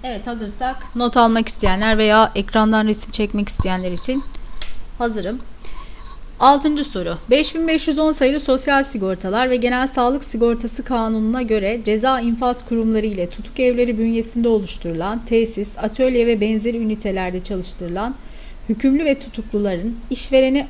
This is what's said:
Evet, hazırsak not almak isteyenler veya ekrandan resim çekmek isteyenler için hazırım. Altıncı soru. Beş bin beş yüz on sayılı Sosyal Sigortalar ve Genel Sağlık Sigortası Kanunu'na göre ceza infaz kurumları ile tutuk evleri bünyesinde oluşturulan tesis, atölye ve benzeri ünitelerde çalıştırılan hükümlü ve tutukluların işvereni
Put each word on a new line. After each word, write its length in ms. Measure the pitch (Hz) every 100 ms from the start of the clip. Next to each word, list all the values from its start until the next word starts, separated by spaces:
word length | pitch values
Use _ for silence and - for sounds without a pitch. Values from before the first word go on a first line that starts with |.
Evet, 220 | 262 220 240
hazırsak 680 | 233 208 - 254 262 - 233
not 200 | 240 247
almak 320 | 226 226 226
isteyenler 500 | - 208 190 220 214
veya 340 | 214 214 220
ekrandan 520 | 202 202 226 214 220 214
resim 240 | 214 -
çekmek 380 | - 214 208 202
isteyenler 440 | - 196 185 185
için 320 | 175 - 262 - - - - - - - -
hazırım. 420 | 240 214 180 240 - - - - - - - - - -
Altıncı 440 | 247 285 302 302
soru. 340 | 285 196 170 165 -
Beş 240 | 262 302
bin 140 | 330 330
beş 200 | 320 330
yüz 100 | 294
on 140 | 311
sayılı 280 | 302 262 285
Sosyal 420 | 294 262 294 277
Sigortalar 680 | 269 226 190 185 190 208 254
ve 60 | 254
Genel 300 | 240 247 269
Sağlık 380 | 269 240 277
Sigortası 600 | - 226 233 233 233 -
Kanunu'na 580 | - 247 220 220 220 254
göre 380 | 240 214 196 233
ceza 360 | 208 214 247 262
infaz 440 | 233 233 254 240 -
kurumları 380 | 233 220 220 220
ile 240 | 190 175
tutuk 300 | - - -
evleri 380 | 254 240 240 220
bünyesinde 500 | 226 226 226 240 233
oluşturulan 720 | 220 190 - 175 165 185 233 -
tesis, 520 | 226 226 220 202 -
atölye 480 | 214 214 254 247 233
ve 140 | 226
benzeri 380 | 208 220 220 233
ünitelerde 640 | 220 214 208 190 185 180
çalıştırılan 720 | - 196 175 - 175 175 226 269 - - - - -
hükümlü 360 | 214 269 277
ve 140 | 320 277
tutukluların 800 | - - 220 208 202 180 208 233 -
işvereni 560 | 262 - 262 262 269 277